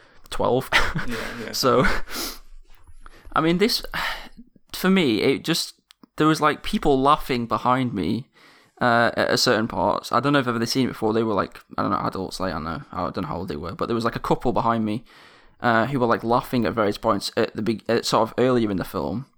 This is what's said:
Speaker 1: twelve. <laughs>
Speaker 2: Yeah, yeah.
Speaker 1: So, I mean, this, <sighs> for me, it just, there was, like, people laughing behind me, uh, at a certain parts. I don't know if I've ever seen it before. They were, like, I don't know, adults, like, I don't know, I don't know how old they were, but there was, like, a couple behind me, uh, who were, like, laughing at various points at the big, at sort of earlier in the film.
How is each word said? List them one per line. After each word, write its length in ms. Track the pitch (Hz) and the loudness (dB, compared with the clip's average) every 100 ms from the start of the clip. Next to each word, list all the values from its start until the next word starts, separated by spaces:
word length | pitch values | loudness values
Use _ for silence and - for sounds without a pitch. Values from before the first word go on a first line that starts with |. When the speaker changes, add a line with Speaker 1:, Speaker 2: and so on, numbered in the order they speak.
| - - - | -20 -20 -10
Speaker 1:
twelve. 380 | - 104 123 - | -2 0 0 2
<laughs> 360 | - - - - | 2 2 0 -4
Speaker 2:
Yeah, 80 | 233 - 233 110 | -4 -6 -10 -8
yeah. 60 | |
Speaker 1:
So, 340 | - 131 120 - - - - - - - - - - - - - - - | 0 2 4 4 4 0 -6 -8 -10 -16 -20 -20 -20 -20 -20 -20 -20 -6
I 80 | - | 0
mean, 180 | 160 175 | 2 4
this, 240 | 214 - - - - - - | 2 2 -4 -6 -6 -6 -12
<sighs> 460 | - - _ _ | -20 -20 _ _
for 160 | - 185 | -2 2
me, 320 | 190 151 104 | 4 4 2
it 220 | - 139 | 2 0
just, 320 | - 170 - - _ _ - - | 0 -2 -4 -10 _ _ -12 0
there 100 | 156 | 2
was, 140 | 156 | 4
like, 220 | 151 - | 2 0
people 360 | - 214 160 135 | -2 0 2 4
laughing 460 | 139 151 - 123 117 | 4 2 0 -4 -2
behind 480 | 110 123 127 123 | 0 2 2 0
me, 340 | 101 82 117 - _ - _ _ _ | -2 -2 -2 -6 _ -20 _ _ _
uh, 320 | 123 117 117 - | 2 4 4 2
at 140 | - | 0
a 80 | 120 | 2
certain 300 | - 110 113 | 4 2 0
parts. 440 | 92 92 - - | 0 0 0 0
I 80 | 120 | 0
don't 140 | 131 | 2
know 60 | 143 | 2
if 80 | 123 | 0
I've 80 | 117 | -2
ever 100 | 113 | -2
seen 200 | 139 123 | 0 -2
it 40 | |
before. 240 | - 110 | 0 0
They 100 | 110 | 0
were, 120 | 113 98 | 0 0
like, 240 | 87 - - - | -4 -8 -10 -6
I 60 | |
don't 80 | 107 | -2
know, 80 | 98 | -2
adults, 400 | - - 92 - | -2 -6 -8 -6
like, 120 | 92 | -6
I 40 | 80 | -4
don't 80 | |
know, 180 | 78 82 - | -6 -8 -8
I 120 | 90 87 | -6 -6
don't 60 | - | -4
know 60 | 82 | -6
how 100 | 85 | -6
old 100 | 95 | -6
they 80 | 73 | -8
were, 200 | 87 - | -8 -6
but 100 | - | -2
there 100 | 117 | -2
was, 100 | 117 | -2
like, 100 | - | -4
a 40 | |
couple 320 | - 151 131 | -2 0 0
behind 300 | 104 113 117 110 | 0 0 0 -2
me, 180 | 107 - - - - - _ | -4 -8 -20 -20 -20 -20 _
uh, 240 | 120 113 113 | 0 2 2
who 140 | 139 | 2
were, 80 | 120 | 2
like, 160 | 98 | 2
laughing 420 | 113 120 - 127 104 | 2 0 2 0 0
at 80 | |
various 240 | 117 101 104 | 2 0 0
points 340 | 113 101 - - | 0 0 0 -2
at 180 | 110 - | -2 0
the 60 | |
big, 220 | 110 113 - | -2 -2 0
at 180 | 113 - | 0 2
sort 220 | 123 110 | 2 2
of 60 | - | 2
earlier 320 | 127 127 107 | 2 4 2
in 60 | 95 | 0
the 60 | |
film. 440 | 85 95 69 101 135 | -4 -4 -4 -4 -8